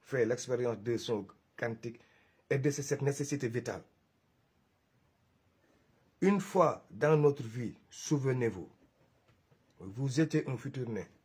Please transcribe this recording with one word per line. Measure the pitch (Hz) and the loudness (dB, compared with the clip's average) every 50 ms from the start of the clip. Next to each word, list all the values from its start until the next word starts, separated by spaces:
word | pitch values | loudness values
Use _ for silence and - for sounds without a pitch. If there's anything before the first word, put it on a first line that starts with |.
fait | _ - - 131 117 | _ -4 0 0 2
l'expérience | 107 123 - - - 127 120 123 120 113 101 | 2 0 -2 -2 -4 -2 -2 0 -2 -2 -4
de | 101 117 120 | -2 -2 -2
saut | 110 - - 120 104 98 - - _ _ _ _ | -2 -2 -2 -4 -4 -4 -8 -14 _ _ _ _
quantique | - - 117 113 113 - 120 113 - - _ _ _ _ _ _ _ _ _ | -6 -6 -6 -6 -6 -10 -12 -12 -12 -20 _ _ _ _ _ _ _ _ _
et | - 139 | -2 2
de | 131 147 | 2 0
cette | 139 - 139 - 143 135 139 | 0 -2 -4 -4 -2 0 0
nécessité | 139 135 - 147 139 - 139 135 120 | -2 0 -2 -4 -4 -4 -2 -2 -2
vitale. | 113 123 117 120 101 92 - _ _ _ _ _ _ _ _ _ _ _ _ _ _ _ _ _ _ _ _ _ _ _ _ _ _ _ _ _ _ _ _ _ _ _ _ _ _ _ _ _ _ _ _ _ _ _ - | -4 -2 -4 -4 -8 -8 -10 _ _ _ _ _ _ _ _ _ _ _ _ _ _ _ _ _ _ _ _ _ _ _ _ _ _ _ _ _ _ _ _ _ _ _ _ _ _ _ _ _ _ _ _ _ _ _ 4
Une | 190 202 196 | 4 4 4
fois | - - - 190 170 147 117 - - _ | 0 0 4 4 4 4 4 0 -10 _
dans | - 101 143 147 156 151 | -4 0 4 6 6 8
notre | 147 147 139 - 123 | 6 6 4 4 -6
vie, | 117 110 123 120 107 - - _ _ | -10 -6 -6 -6 -6 -8 -10 _ _
souvenez-vous, | - - - - 151 143 131 135 131 127 120 113 98 92 80 - - _ _ _ _ _ _ _ _ _ _ _ _ _ _ _ _ _ _ _ _ _ | -20 -14 -2 0 0 0 2 0 0 2 0 0 -2 -2 -12 -14 -16 _ _ _ _ _ _ _ _ _ _ _ _ _ _ _ _ _ _ _ _ _
vous | - 95 98 117 135 135 123 143 | -16 -14 -8 -6 -4 -2 2 0
étiez | 160 156 - 156 151 - | 0 2 2 0 0 0
un | 131 | -6
futur | 113 - 139 - 131 127 113 | -6 -6 -8 -8 -8 -6 -6
né. | 110 101 87 - - _ _ | -6 -8 -8 -10 -16 _ _